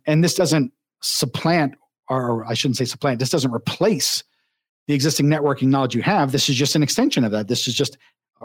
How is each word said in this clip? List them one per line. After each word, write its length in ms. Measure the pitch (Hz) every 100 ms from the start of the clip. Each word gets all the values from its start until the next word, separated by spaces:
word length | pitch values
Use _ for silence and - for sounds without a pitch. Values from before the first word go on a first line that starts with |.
| -
and 180 | 156
this 120 | 175 -
doesn't 360 | 175 160 123 _ _ _
supplant 760 | - - 135 - 165 175 143 - _ _ -
or, 200 | 131 139
or 160 | 117 113
I 80 |
shouldn't 240 | 117 143 120
say 80 | 123
supplant, 340 | - 143 117
this 100 | 127
doesn't 240 | 170 131
replace 680 | 117 - - 196 147 - - - _ _ _ _ _ -
the 60 |
existing 340 | 147 151 - 143
networking 400 | 156 147 135 131
knowledge 280 | 139 127 117
you 60 |
have. 300 | - 202 139
This 180 | 135 -
is 60 | 127
just 200 | 139 160
an 80 |
extension 400 | 143 - 277 -
of 80 | 113
that. 160 | 107 104
This 200 | 120 -
is 60 |
just, 240 | 117 143 - _ _ _ -